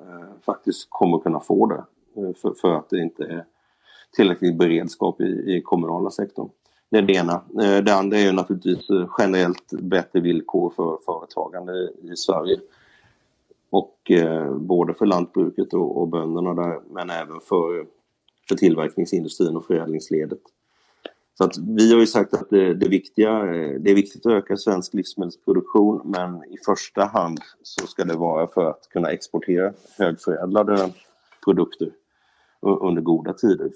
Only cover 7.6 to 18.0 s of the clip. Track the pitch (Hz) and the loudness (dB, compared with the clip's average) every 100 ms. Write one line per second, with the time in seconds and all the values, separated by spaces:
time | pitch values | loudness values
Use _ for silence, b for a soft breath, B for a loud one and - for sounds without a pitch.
7.6 | 101 98 101 98 98 104 101 95 90 95 | 2 4 4 2 2 2 2 2 -2 -2
8.6 | 90 87 - 98 90 - 98 92 90 90 | -2 -2 0 -2 0 0 2 2 2 -2
9.6 | - - 92 90 87 92 85 82 - 92 | -8 -10 -2 -2 0 0 0 0 -2 -2
10.6 | 87 87 85 78 - 82 85 - 73 90 | -2 -2 -4 -4 -6 -8 -8 -8 -8 -8
11.6 | 90 92 90 - 85 87 - 92 92 - | -8 -6 -8 -10 -16 -6 -2 -2 0 -4
12.6 | b b b b b b b _ _ _ | b b b b b b b _ _ _
13.6 | _ 95 - _ - 87 82 80 73 69 | _ -2 -2 _ 2 2 2 -2 -4 -6
14.6 | 85 87 85 - 104 90 87 - 82 - | -2 0 0 0 0 0 0 -2 -2 -2
15.6 | - 87 82 - 85 82 80 85 92 87 | -4 -2 -2 -2 -4 -4 -4 -4 -4 -2
16.6 | 85 82 - 95 87 82 78 82 - 92 | -4 -6 -10 -12 -10 -8 -10 -14 -2 0
17.6 | 85 87 76 _ | 0 -4 -10 _